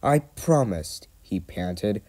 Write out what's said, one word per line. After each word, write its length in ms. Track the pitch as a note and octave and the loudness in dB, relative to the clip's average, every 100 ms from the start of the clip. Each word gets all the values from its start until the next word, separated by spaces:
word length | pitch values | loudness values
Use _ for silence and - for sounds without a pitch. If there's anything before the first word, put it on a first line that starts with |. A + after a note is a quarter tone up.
I 160 | - D3 | 4 2
promised, 880 | - - - D#3 A#2+ F2 D2+ - - _ | 0 -8 2 4 4 -2 -6 -12 -18 _
he 180 | - F#2+ | -6 -6
panted. 640 | E2+ - F2+ F2+ G#2 G#2 | -4 -6 -6 -2 -2 -2